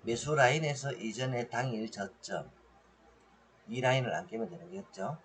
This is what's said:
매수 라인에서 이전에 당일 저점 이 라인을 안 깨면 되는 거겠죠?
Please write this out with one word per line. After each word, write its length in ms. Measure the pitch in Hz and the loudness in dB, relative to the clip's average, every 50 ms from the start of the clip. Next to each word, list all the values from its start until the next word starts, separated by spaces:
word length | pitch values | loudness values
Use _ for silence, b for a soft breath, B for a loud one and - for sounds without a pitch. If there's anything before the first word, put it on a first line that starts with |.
| - | 0
매수 300 | 110 117 120 139 147 151 | -2 -2 -2 0 0 6
라인에서 560 | 147 131 123 139 156 156 147 139 131 - 139 | 8 8 8 8 4 2 0 -2 -2 -4 -6
이전에 560 | - - 107 113 104 110 131 131 127 120 117 117 | -4 -4 -4 -6 -2 -2 -2 0 0 -2 -2 -2
당일 420 | - 117 127 135 120 107 110 110 | -2 -2 0 0 0 -2 -4 -4
저점 580 | - 104 98 95 - - - - 98 80 71 65 - - - - - - _ - - _ - - - - - - - - - _ - - - | -4 -6 -8 -8 -8 -14 -10 -6 -6 -6 -6 -8 -16 -20 -20 -20 -20 -20 _ -20 -20 _ -20 -20 -20 -20 -20 -20 -20 -20 -20 _ -20 -20 -12
이 140 | - 113 127 | -8 -4 2
라인을 340 | 123 127 127 131 - 110 82 | 4 6 6 6 4 2 0
안 140 | 82 90 - | -2 -4 -4
깨면 200 | 110 113 113 90 | -4 -4 -4 -4
되는 160 | 85 85 82 | -6 -12 -14
거겠죠? 520 | 87 92 98 95 - - - 95 117 151 156 - | -12 -12 -12 -12 -12 -8 -6 -6 -6 -6 -8 -10